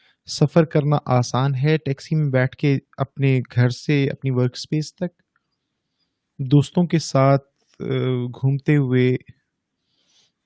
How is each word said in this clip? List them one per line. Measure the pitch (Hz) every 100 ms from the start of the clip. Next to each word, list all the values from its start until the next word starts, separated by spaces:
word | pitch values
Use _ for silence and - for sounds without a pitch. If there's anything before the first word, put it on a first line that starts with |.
| _ _ -
सफर | - 151 175 156
करना | 156 143 147
आसान | - 127 120 120 135
है | 135 147 156
टैक्सी | 139 143 - 156
में | 147
बैठ | 127 127 -
के | 147 135
अपने | - - 135 - 139 131
घर | 120 120 123
से | 120 - 147 139
अपनी | - 135
वर्क | 123 123 -
स्पेस | - 156 151 -
तक? | 180 - _ _ _ _ _ _ _ _ _ _ _ -
दोस्तों | 131 143 139 - 175
के | 165
साथ, | - 139 135 139 - _ _ -
अ, | - 131 127 127 123
घूमते | 120 135 139 -
हुए | 147 131 127 127 127 - - _ _ _ _ _ _ _ _ _ _